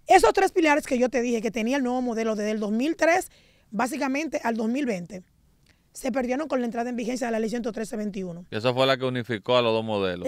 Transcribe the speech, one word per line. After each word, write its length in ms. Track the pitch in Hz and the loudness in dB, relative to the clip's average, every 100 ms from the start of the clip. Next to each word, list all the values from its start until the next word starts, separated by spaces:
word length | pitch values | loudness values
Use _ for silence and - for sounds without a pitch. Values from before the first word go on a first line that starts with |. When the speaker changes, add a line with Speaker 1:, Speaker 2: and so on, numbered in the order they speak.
| - | 6
Speaker 1:
Esos 260 | 359 440 | 8 8
tres 180 | 403 381 | 4 2
pilares 340 | - 320 294 - | 4 4 4 2
que 100 | 254 | 0
yo 120 | 247 | 2
te 120 | 262 | 0
dije 200 | 240 233 | 0 -2
que 100 | 214 | -2
tenía 260 | 226 220 277 | -2 0 0
el 60 | |
nuevo 180 | 247 254 | 0 -2
modelo 340 | 247 220 226 214 | -2 -2 -2 -2
desde 160 | 208 | -2
el 80 | 214 | -2
dos 120 | 208 | -2
mil 240 | 220 277 320 | 0 0 2
tres, 340 | 320 359 - _ _ _ _ | 2 2 0 _ _ _ _
básicamente 680 | 208 240 269 277 269 311 294 | -4 -2 -2 -2 -2 -2 -4
al 120 | 240 226 | -2 -2
dos 120 | 220 | -2
mil 160 | 254 277 | -2 -2
veinte, 380 | 190 175 185 - _ _ _ _ _ _ | -4 -6 -14 -18 _ _ _ _ _ _
se 180 | - 269 | -10 -4
perdieron 360 | 254 247 254 302 | -2 -2 -2 -2
con 140 | 269 | -2
la 40 | 240 | -2
entrada 240 | 233 240 | -4 -6
en 60 | 247 | -4
vigencia 320 | 226 254 247 | -4 -4 -4
de 40 | |
la 80 | 220 | -2
ley 100 | 226 | -2
ciento 220 | 240 226 | -4 -6
trece 240 | 208 226 214 | -6 -8 -6
veintiuno. 480 | 208 196 185 170 180 | -6 -6 -8 -10 -8
Speaker 2:
Y 60 | 107 | -2
esa 180 | 123 | 0
fue 140 | 123 131 | 2 4
la 80 | 131 | 2
que 60 | |
unificó 540 | 127 127 117 110 - 123 | 0 -2 -4 -4 2 4
a 40 | |
los 120 | 120 | 4
dos 100 | 113 | 2
modelos, 420 | 110 107 95 90 | 0 0 0 0